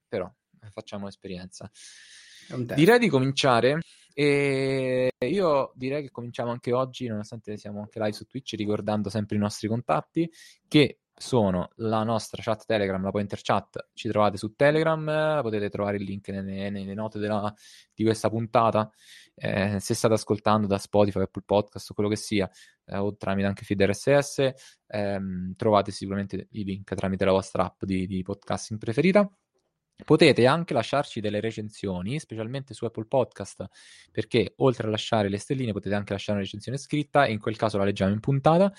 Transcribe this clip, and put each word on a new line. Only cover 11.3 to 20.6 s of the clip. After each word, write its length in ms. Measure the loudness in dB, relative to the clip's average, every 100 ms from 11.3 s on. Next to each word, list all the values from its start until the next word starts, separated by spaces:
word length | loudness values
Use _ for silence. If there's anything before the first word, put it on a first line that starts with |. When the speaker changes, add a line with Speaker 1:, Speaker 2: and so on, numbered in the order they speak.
| 2 2 0 -4 -6
Speaker 1:
la 280 | -2 -2
nostra 380 | 0 -2 -4 -8
chat 220 | -6 -4 -2
Telegram, 360 | 0 0 -2
la 100 | -2
Pointer 280 | -2 -4 -4
Chat, 480 | -2 -2 -2 -10 -14
ci 160 | -10 -2
trovate 260 | 2 2 2
su 200 | -6 2
Telegram, 840 | 2 4 0 -2 -2 -2 0 0
potete 280 | -2 -2 -4
trovare 280 | -2 -2 -2
il 60 |
link 240 | -4 -8 -8
nelle, 400 | -8 -6 -6 -6
nelle 240 | -8 -8 -8
note 220 | -8 -6
della, 360 | -2 -2 -2 -6 -16 -20 _
di 100 | -2
questa 260 | 0 2 0
puntata, 640 | -2 0 2 4 2 0 _ -20 -20 -20 _
eh, 440 | -4 0 0 -2
se 140 | -2
state 220 | 0 2 2
ascoltando 520 | 0 0 2 2